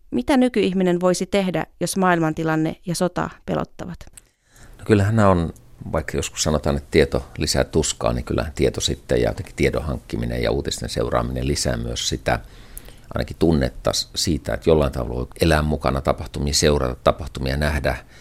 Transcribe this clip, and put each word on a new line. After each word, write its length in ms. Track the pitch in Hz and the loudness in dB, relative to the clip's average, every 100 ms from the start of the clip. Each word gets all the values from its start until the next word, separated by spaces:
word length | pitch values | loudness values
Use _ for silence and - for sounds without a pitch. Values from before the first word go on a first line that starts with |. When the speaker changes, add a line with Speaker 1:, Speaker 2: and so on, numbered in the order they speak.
| - | -6
Speaker 1:
mitä 260 | 247 247 269 | -4 2 4
nykyihminen 640 | 247 226 190 185 180 175 | 4 2 0 2 2 2
voisi 260 | 180 180 185 | 2 0 0
tehdä, 400 | 202 185 160 - - | 0 0 -2 -4 -6
jos 160 | 175 196 | -4 0
maailmantilanne 800 | 185 170 160 156 160 156 160 - 180 | 2 4 2 0 0 0 0 -4 -6
ja 80 | |
sota 360 | 165 180 - 165 - - | -2 -2 -2 -6 -6 -6
pelottavat? 520 | 160 - - 180 165 - - _ _ _ - - - | -4 -4 -10 -12 -12 -16 -20 _ _ _ -20 -20 -6
Speaker 2:
No 60 | |
kyllähän 320 | - 104 101 113 | 2 4 4 4
nämä 120 | 101 | 6
on, 240 | 90 80 - - - - | 6 2 -4 -18 -16 -6
vaikka 240 | 78 - 71 | -4 -2 -4
joskus 260 | - - | -4 -4
sanotaan, 340 | 80 76 76 71 | 0 0 0 -2
että 120 | - | 2
tieto 380 | 82 69 67 - - | 4 4 2 -4 -4
lisää 260 | 76 69 | -2 0
tuskaa, 480 | 64 80 - - 58 | 2 2 0 0 -2
niin 120 | 62 | -2
kyllähän 280 | - 65 73 | -2 -2 -2
tieto 260 | - 64 - | 0 0 0
sitten 400 | - 65 - 62 | -4 -4 0 0
ja 80 | 57 | 2
jotenkin 280 | - - - | -2 -8 0
tiedon 280 | 67 60 | 0 0
hankkiminen 580 | 73 62 - 57 58 60 | -4 -6 -6 -6 -4 -2
ja 80 | 57 | 0
uutisten 380 | 67 - - 60 | 0 -2 -6 -6
seuraaminen 580 | - 58 60 60 64 65 | -4 0 0 -2 -2 -2
lisää 300 | 71 - 58 | -2 -2 -2
myös 320 | 58 58 - | -4 -6 -4
sitä 320 | 64 - - - - - - - - - | -4 -2 -2 -4 -20 -20 -20 -20 -20 -10
ainakin 220 | - - 73 | -6 -6 0
tunnetta 540 | 82 76 64 - - | 2 2 0 -2 -4
s-, 180 | - - | -2 -4
siitä, 400 | - - 71 - | -4 -2 -2 -2
että 160 | 58 85 | -4 2
jollain 220 | 78 71 | 2 2
tavalla 220 | - 60 | -2 -6
voi 120 | 62 62 - | -6 -6 0
elää 220 | 85 76 | 2 2
mukana 380 | 76 76 65 67 | 2 0 0 0
tapahtumia, 540 | 71 - 73 71 71 | 0 -2 -4 -4 -2
seurata 420 | 69 78 73 64 62 | 2 4 4 0 0
tapahtumia, 520 | - - 65 - 65 69 | 0 0 -4 -6 -4 0
nähdä 400 | 73 73 67 62 - - | 0 0 -2 -4 -8 -20